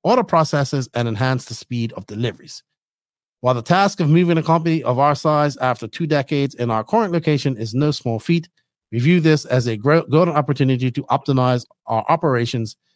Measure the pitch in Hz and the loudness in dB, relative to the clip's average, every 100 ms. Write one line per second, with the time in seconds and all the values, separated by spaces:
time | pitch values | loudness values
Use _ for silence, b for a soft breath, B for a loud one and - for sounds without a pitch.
0 | 175 247 214 165 156 147 139 139 123 120 | 0 0 2 2 2 0 -2 -4 -4 -4
1 | 117 107 131 127 - 117 - 120 113 - | -4 -2 0 -2 -4 -14 -8 -6 -6 -8
2 | 98 107 117 92 82 - _ _ _ _ | -12 -6 -6 -6 -18 -20 _ _ _ _
3 | _ _ _ _ 123 123 113 175 202 - | _ _ _ _ -2 -2 0 2 2 0
4 | 156 160 175 165 160 165 165 160 120 123 | 2 4 4 0 2 0 2 -2 0 2
5 | 143 143 156 151 147 135 127 117 113 - | 2 2 0 2 0 0 -2 -2 -6 -8
6 | 165 147 135 143 139 - 120 110 110 226 | -2 -2 0 -2 -2 -4 -2 -2 0 0
7 | 208 170 156 147 139 113 110 120 147 139 | 0 -2 0 0 -2 -4 -4 -2 -2 -2
8 | 123 113 - 170 160 _ _ _ _ 113 | -4 -6 0 -2 -2 _ _ _ _ -2
9 | 131 180 160 151 - 127 120 107 127 160 | 2 4 4 2 2 0 0 -2 2 2
10 | 160 147 175 147 147 139 131 127 127 131 | 2 2 2 0 -2 0 0 2 0 -4
11 | - 143 - 131 127 123 - _ - 113 | -2 -2 0 0 2 0 -4 _ -4 -4
12 | - 160 160 123 117 120 110 - _ | 0 0 2 0 0 -4 -6 -10 _